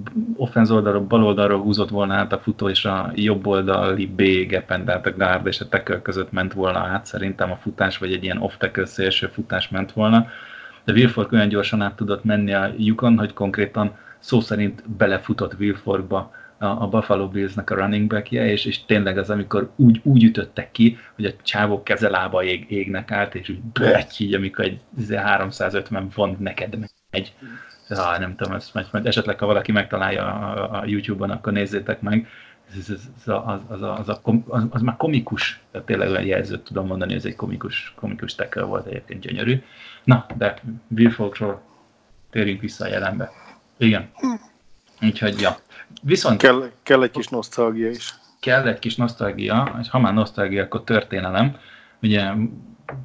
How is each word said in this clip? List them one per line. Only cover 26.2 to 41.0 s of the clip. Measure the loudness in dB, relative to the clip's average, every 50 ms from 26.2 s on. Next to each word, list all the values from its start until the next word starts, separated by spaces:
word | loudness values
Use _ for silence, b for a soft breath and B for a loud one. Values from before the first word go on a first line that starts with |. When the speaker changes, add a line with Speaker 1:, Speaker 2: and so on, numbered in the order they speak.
| -2 0 -2 -4
Speaker 1:
neked | -6 -6 -6 -6 -8 -8 -8 -10 -10 -12 _ _ _ -6
megy. | -6 -6 -6 -6 -14 B B B B B B B B B _ -8
Ah, | -4 -2 -2 -2 -2 -2
nem | -4 -6 -6
tudom, | -6 -6 -6
ezt | -6 -8 -8 -8 -8
majd, | -8 -6 -4
majd | -4 -2 -2
esetleg, | 0 0 0 0 -2 -2 -2
ha | 0
valaki | 2 2 2 2 2
megtalálja | 0 0 0 0 -2 -2 -2 -2 -2 -2 -4
a, | -4 -4 -6 -6 -6 -6 -6
a, | -6 -6 -6 -6
a | -4
YouTube-on, | -2 -4 -4 -2 -4 -6 -4 -4 -4
akkor | -4 -4 -4 -2
nézzétek | -2 -2 -2 -2 -4 -6 -4 -4 -6 -4
meg. | -2 0 0 0 0 B B B B B B B B -18
Ez, | -16 -14 -10 -10
ez, | -10 -12 -12 -20 -20 -12
ez | -6 -4
a, | -4 -4 -2
az, | -4 -8 -8 -8 -12
az, | -12 -10
a, | -8 -8 -8 -8
az, | -6 -6
a | -6 -4
kom-, | 0 2 2 2 2 0
az, | -2 -2 -2 0
az | -2 0
már | -2 -2 -2
komikus, | 0 0 0 0 0 0 -2 -6 -4 -4 -6 -6 -10 _ _
tehát | -14 -10 -4
tényleg | -2 -2 0 0 0
olyan | 0 0 0
jelzőt | 0 0 -2 -2 -4 -8 -10 -10
tudom | -8 -6 -6 -4
mondani, | -4 -4 -4 -4 -4 -4
ez | -4 -6
egy | -8 -8
komikus, | -8 -8 -8 -8 -8 -8 -8 -8 -8 -10 -12 -14
komikus | -10 -8 -8 -8 -8 -10 -10 -8
tackle | -8 -8 -6 -6 -6
volt, | -6 -4 -4 -6 -6
egyébként | -8 -10 -12 -12 -12 -16 -12
gyönyörű. | -10 -8 -6 -4 0 0 0 0 B B B B B B B B B
Na, | 4 4 4 4 -4 -4
de | -2 -2 -2 -2 -4 -12 -14 -14 -12 _ -4 2
Will | 6